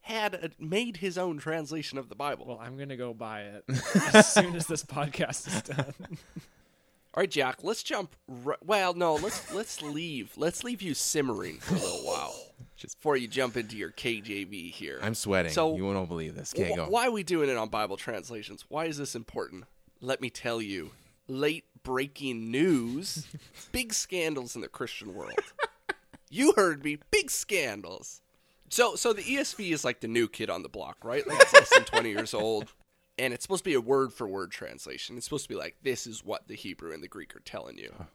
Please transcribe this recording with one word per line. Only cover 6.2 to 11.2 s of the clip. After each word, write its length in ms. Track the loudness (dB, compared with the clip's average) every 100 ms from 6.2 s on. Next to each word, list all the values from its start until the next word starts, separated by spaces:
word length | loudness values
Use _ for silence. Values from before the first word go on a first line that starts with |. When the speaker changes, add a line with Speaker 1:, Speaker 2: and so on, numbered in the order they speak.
| -14 -18 -18 _ _ _ _ _ _
Speaker 1:
All 100 | -2
right, 60 | 0
Jack, 280 | 2 0 0
let's 220 | -4 -4
jump 320 | -4 -4 -6 -12 -16
ri-, 300 | -8 -6 -6
well, 300 | 2 2 4
no, 220 | 2 2 2
let's, 380 | 0 -4 -6
let's 280 | -6 -6 -8
leave. 500 | -6 -4 -4 -6 -8 -2
Let's 260 | -2 0
leave 180 | -6 -4
you 120 | -4
simmering 640 | -2 0 2